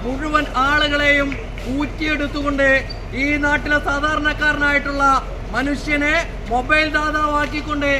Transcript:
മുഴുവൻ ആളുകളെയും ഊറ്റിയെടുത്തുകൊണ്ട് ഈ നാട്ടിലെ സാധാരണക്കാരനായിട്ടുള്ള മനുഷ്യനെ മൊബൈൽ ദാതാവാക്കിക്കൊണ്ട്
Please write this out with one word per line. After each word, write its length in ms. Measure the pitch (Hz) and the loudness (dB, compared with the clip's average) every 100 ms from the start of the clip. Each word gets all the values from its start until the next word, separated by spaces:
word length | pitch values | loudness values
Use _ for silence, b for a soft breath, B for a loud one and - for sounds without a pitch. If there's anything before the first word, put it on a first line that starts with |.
മുഴുവൻ 420 | 226 269 311 302 285 254 269 | -4 -4 0 0 0 0 2
ആളുകളെയും 600 | 294 302 285 285 285 277 269 - - 233 269 | 2 2 2 4 4 2 -4 -8 -8 -6 -4
ഊറ്റിയെടുത്തുകൊണ്ട് 920 | 294 - 311 294 285 294 285 277 277 269 269 - - 233 | -4 -4 -4 -2 -2 -2 -2 2 4 4 0 -8 -8 -2
ഈ 20 | 277 294 294 | 0 2 2
നാട്ടിലെ 340 | 294 294 294 285 | 0 2 0 0
സാധാരണക്കാരനായിട്ടുള്ള 1120 | 285 302 311 302 294 302 294 294 285 285 277 277 269 - - - 226 | 0 0 0 -2 0 0 2 2 2 0 0 2 2 0 -8 -4 -2
മനുഷ്യനെ 580 | 269 285 - 294 294 320 320 - - | -2 -2 -2 0 2 0 -2 -8 -2
മൊബൈൽ 340 | 240 254 302 311 302 | -2 2 2 2 0
ദാതാവാക്കിക്കൊണ്ട് 960 | 302 302 302 294 294 302 294 294 285 | 0 0 0 0 0 -2 -4 -2 0